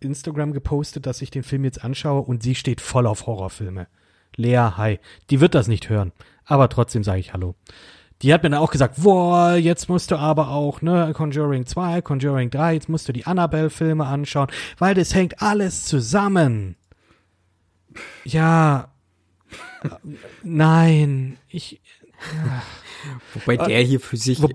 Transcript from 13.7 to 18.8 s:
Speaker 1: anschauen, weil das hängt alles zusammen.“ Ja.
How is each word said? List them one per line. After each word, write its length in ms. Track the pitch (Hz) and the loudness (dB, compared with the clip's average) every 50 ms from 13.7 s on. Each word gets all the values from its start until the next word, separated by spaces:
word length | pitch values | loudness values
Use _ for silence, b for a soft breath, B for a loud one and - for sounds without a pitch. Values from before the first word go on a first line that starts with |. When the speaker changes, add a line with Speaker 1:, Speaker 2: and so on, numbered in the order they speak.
| - - 165 160 156 156 147 | -2 -2 -2 0 0 0 -2
Speaker 1:
anschauen, 420 | 131 139 143 143 - - 147 139 127 B B B B B B | -2 -4 -4 -4 -4 -2 -2 -2 -2 B B B B B B
weil 160 | 175 190 196 | 0 2 2
das 180 | 185 165 - - | 2 0 2 2
hängt 260 | 190 180 170 - - | 0 0 0 -2 -2
alles 440 | 214 208 208 208 196 185 - - - | -2 0 0 0 0 -2 -4 -6 -6
zusammen.“ 880 | - 151 135 113 113 156 208 202 202 190 180 156 127 113 107 98 92 87 - _ _ _ _ _ _ _ _ _ _ _ _ _ _ _ _ _ _ _ _ _ _ - B B B B B B | -2 -2 -2 0 2 2 2 2 2 4 4 4 2 2 -2 -6 -8 -12 -14 _ _ _ _ _ _ _ _ _ _ _ _ _ _ _ _ _ _ _ _ _ _ -20 B B B B B B
Ja. 680 | 123 113 160 160 165 165 165 160 151 143 127 | -4 0 2 2 4 4 4 4 4 2 0